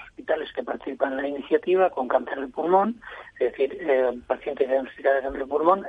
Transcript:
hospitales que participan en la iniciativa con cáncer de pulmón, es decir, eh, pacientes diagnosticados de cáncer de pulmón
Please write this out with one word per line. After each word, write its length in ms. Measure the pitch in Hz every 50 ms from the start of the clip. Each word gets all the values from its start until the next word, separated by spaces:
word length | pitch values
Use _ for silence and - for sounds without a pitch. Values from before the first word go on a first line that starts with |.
| -
hospitales 460 | - _ - - - 160 156 - - -
que 100 | - -
participan 520 | - 127 - - - 135 - - 139 135
en 80 | 131 139
la 60 | 143
iniciativa 640 | 143 139 135 - 156 151 - 175 180 185 185 175
con 160 | - - 131
cáncer 340 | 120 127 127 127 - - 135
de 60 | 135
pulmón, 540 | 131 - - 151 165 185 190 196 214 233 - - - - - - - - -
es 100 | 127 120
decir, 260 | - - 135 135 - 202
eh, 320 | 185 156 135 131 127 123 120 123 -
pacientes 420 | _ 127 - - 151 143 - 139 127
diagnosticados 480 | 131 135 131 - - - - 139 135 135
de 40 | 131
cáncer 160 | 135 135 143 135
de 40 | 131
pulmón 360 | 139 151 156 170 185 196 190